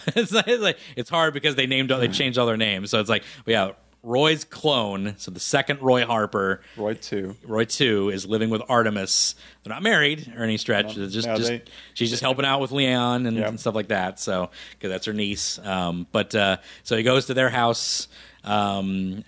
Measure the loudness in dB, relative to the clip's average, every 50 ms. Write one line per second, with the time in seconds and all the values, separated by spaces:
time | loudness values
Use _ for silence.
0 | -6 -2 -2 0 -2 2 0 0 2 2 0 2 2 0 -2 -2 -8 -12 -10 -10
1 | -6 -2 0 2 2 2 0 0 0 0 2 2 0 2 2 0 2 2 2 2
2 | 2 0 0 0 0 0 2 2 2 2 2 2 2 0 0 -2 -2 0 0 0
3 | 2 2 0 0 -2 -6 -14 -10 -2 2 2 2 2 0 -2 -8 _ _ _ _
4 | -6 0 2 4 4 4 4 2 -2 -10 -10 -2 0 2 2 4 2 0 -2 -2
5 | -4 -4 -6 -8 -12 -14 -10 -8 -2 0 2 2 2 0 -4 0 4 4 4 4
6 | 4 2 2 0 0 0 0 0 0 0 0 -2 -6 -12 -10 -6 -4 -4 -4 -6
7 | -6 -6 -6 -4 -4 -6 -10 -12 -10 -4 -2 -2 0 0 0 0 2 2 4 2
8 | 2 0 -2 -4 -4 -2 -2 0 0 0 0 -2 -2 2 2 2 4 2 0 0
9 | -2 0 0 0 0 -2 -4 -8 -16 -20 -20 _ -12 -12 -8 -4 0 2 4 4
10 | 4 2 0 -2 -8 -12 -8 -4 -2 -2 -2 -2 0 0 0 0 0 -2 -4 -6
11 | -6 -4 -4 -4 -2 -2 0 0 0 0 -2 -4 -8 -14 -20 -20 -20 -16 -6 -4
12 | -2 -2 -2 -2 0 0 0 0 2 2 2 0 0 -2 0 2 2 4 4 4
13 | 2 2 2 0 0 0 0 0 -2 -2 -4 -4 -4 -2 -2 -2 -2 0 0 0
14 | 0 -2 -4 -6 -4 -2 -2 -2 -2 -4 -6 -12 -20 -20 -14 -8 -6 -6 -4 -4
15 | -4 -4 -2 -2 -2 -2 -2 -4 -4 -6 -6 -6 -6 -4 -2 -2 0 -2 -2 -4
16 | -6 -2 -2 -2 -2 0 0 2 2 2 2 0 -4 -10 -20 -18 -4 -2 -2 2
17 | 4 4 4 4 2 0 0 2 2 2 2 2 2 2 2 0 -2 -4 -4 -6
18 | -6 -10 -14 -20 -20 -20 -20 _ -4 -2 0 0 2 0 0 -2 -2 -2 -2 -2
19 | -2 -4 -6 -8 -10